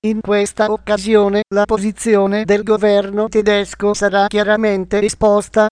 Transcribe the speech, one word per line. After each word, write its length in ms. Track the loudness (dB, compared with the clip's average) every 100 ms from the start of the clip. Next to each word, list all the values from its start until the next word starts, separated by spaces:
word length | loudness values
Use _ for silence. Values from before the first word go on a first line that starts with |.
In 160 | -2 -4
questa 500 | -2 -2 -2 -2 -2
occasione, 720 | -2 -2 -4 2 2 4 0 0
la 100 | -2
posizione 800 | 0 -2 -4 -4 0 2 2 -2
del 180 | 0 0
governo 640 | 0 0 2 2 0 -4 -2
tedesco 680 | 0 0 0 -2 -4 -4
sarà 320 | 0 0 0 0
chiaramente 760 | 0 0 0 0 -2 -2 -2
esposta, 640 | -2 0 2 2 0 0 0